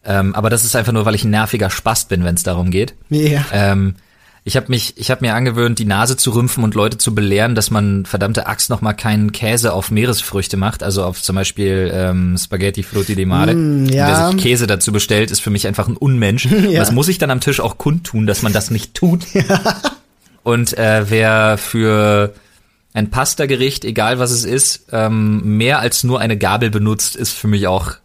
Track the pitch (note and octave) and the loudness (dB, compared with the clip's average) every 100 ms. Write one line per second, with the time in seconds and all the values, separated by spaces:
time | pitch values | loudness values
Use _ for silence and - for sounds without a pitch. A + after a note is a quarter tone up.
0 | - G2 G2 G#2 G#2+ A#2 - B2 A2+ A2+ | 0 0 2 0 0 0 0 0 0 0
1 | G#2+ G#2+ G#2+ G#2+ A2 A2+ F#2+ - A2+ A2+ | 0 0 2 0 0 0 -2 -2 -2 -2
2 | - F#2 F2 F2 - F2+ F2+ F#2 A2+ - | -2 0 0 0 -2 -2 0 0 -2 -6
3 | - D3+ D3+ C#3+ C#3 G2+ G2+ G2 G2 F#2 | -4 0 2 0 -2 0 2 2 0 -4
4 | _ _ _ _ - C3 B2+ A#2+ - - | _ _ _ _ -4 -4 -2 -4 -4 -6
5 | A2 C3 B2 A2 B2+ A#2 A#2+ A#2 G#2+ G2 | -4 -2 0 0 0 2 0 0 0 0
6 | A#2+ B2+ C3+ A#2 B2 - A2 G#2+ G#2 A2 | 0 0 0 2 0 0 0 2 0 0
7 | - G#2+ G2+ G2 A2+ A2+ - A2 G#2 G2 | -2 0 2 2 2 0 0 0 2 0
8 | F#2 G2 G2+ A2+ - G#2+ - A#2 A2 G#2 | -2 -2 -2 -2 -4 -6 -4 -2 -2 -2
9 | A2+ G#2+ G#2 - A2 A#2 A#2 F2+ - G#2+ | 0 2 0 -2 -2 0 0 -2 -2 0
10 | A#2+ G#2+ - G2 - G2 F#2+ - G2+ G2 | 0 -2 -4 -4 -4 -2 -2 -2 -4 -2
11 | F#2 F2+ - F#2+ F#2+ - G2 F#2+ F2+ F2 | -2 -4 -4 -2 -4 -2 -2 0 -2 -2
12 | F#2 F#2 F2+ F2+ - F#2 G2 G2 F2+ G2+ | 0 0 0 -2 -4 -4 -4 -4 -4 -4
13 | G2 G2+ F#2+ F2+ D#3+ E3+ D#3 C#3+ C3+ C3+ | -2 -2 0 2 2 2 0 0 2 2
14 | C#3+ D#3 E3+ F#3+ G#2+ A#2+ A2+ G2 - G#2 | 2 2 2 2 2 2 2 0 0 0
15 | - G#2 A2 G2+ - G2+ G2 G2+ G#2+ A2 | 2 0 2 -2 -2 -2 -2 -2 -2 0
16 | C#3 B2+ G#2 B2+ B2 G#3 G3 E3 G#2 A#2 | 0 2 2 0 2 2 4 2 2 2
17 | D3+ F3 D3 B2+ D3 C3+ A2 - C#3+ E3 | 2 0 0 0 0 0 -2 -2 0 0
18 | - A2+ G#2+ G2 A2+ G2+ - A2+ - - | -2 -2 0 0 0 -2 -2 -4 -6 0
19 | F3+ F3 - G3+ - G3 A3 - C#4+ - | 2 2 0 -2 2 0 0 -2 -6 -8
20 | _ _ _ _ A#2 A#2 A#2 - A2 A2 | _ _ _ _ -2 0 0 0 2 2
21 | G#2 A2+ A2 A2 A2 G#2+ - A#2 A2 G#2+ | 2 2 4 4 4 2 -2 0 2 4
22 | G#2 G#2 G#2 - _ _ _ _ _ A2 | 4 4 2 -4 _ _ _ _ _ -4
23 | G#2+ B2+ C#3 - C#3+ B2+ C3+ - - A2+ | -2 -2 -2 -2 -2 0 0 -2 -4 -2
24 | A2 B2+ A#2+ A#2+ A#2 B2+ - - _ A2+ | 0 0 0 -2 -2 0 0 -2 _ -2
25 | A2 A2 G#2+ G#2+ G2+ G#2 A#2+ D3 A#2 - | 0 2 2 0 0 2 2 2 0 -2
26 | B2 B2 A#2 G#2 G2 G#2+ A#2 G#2+ G#2+ G#2+ | -2 0 0 0 0 0 0 0 0 0
27 | - - A2+ - G#2+ G#2 F#2+ F#2+ D2+ - | -4 -6 -8 -4 -2 0 0 0 -4 -8